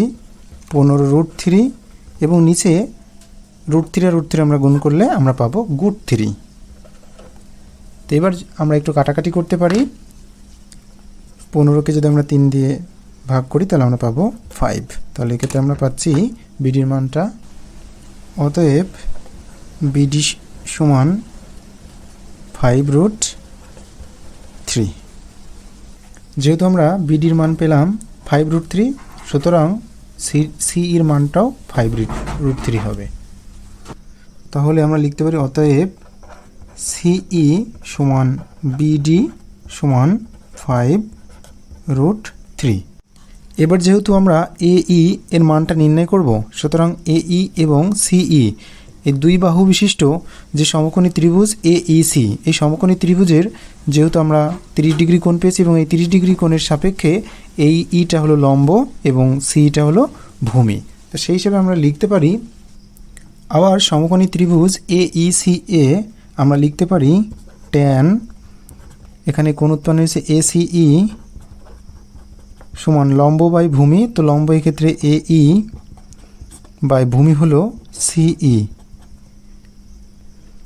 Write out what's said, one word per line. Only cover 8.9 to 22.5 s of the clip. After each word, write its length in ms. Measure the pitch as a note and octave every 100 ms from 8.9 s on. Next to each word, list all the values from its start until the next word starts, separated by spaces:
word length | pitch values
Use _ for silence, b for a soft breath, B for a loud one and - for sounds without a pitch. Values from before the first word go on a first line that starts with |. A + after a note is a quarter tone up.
| C#3+
কাটাকাটি 320 | C#3 D3 E3 F3
করতে 180 | E3+ F3
পারি, 180 | F3 G3+ C#4 - - - - - - - - - - - - - - - -
পনেরোকে 380 | D#3 D3 D3 D3 D3+
যদি 100 | D3
আমরা 120 | D3 D3
তিন 100 | C#3+ C#3
দিয়ে 180 | C3+ C3+ C#3 F3 - - - B2+
ভাগ 120 | C3 C3
করি 120 | D3 G3
তাহলে 140 | D#3 B2
আমরা 120 | B2 A#2+
পাবো 180 | A#2+ A3 A3+ - -
ফাইভ। 260 | A#2+ - A#2+ - -
তাহলে 180 | - A#2+ A#2+
এক্ষেত্রে 220 | C3+ C#3
আমরা 120 | C#3 C#3
পাচ্ছি 300 | C3 - E3 C#3+ A#3+ - B -
বিডির 240 | C3 C3+ C3+
মানটা, 320 | C3+ C3 D3+ G#3 - - - - - - - - - - - D3
অতএব 420 | D#3+ D#3+ C#3+ F#3+ - - - - - - - - - D3
বিডি 280 | C#3+ C#3 D3 D3+ - - - - -
সমান 320 | D3+ C3+ C#3+ G3+ - - - - - - - - - - - - -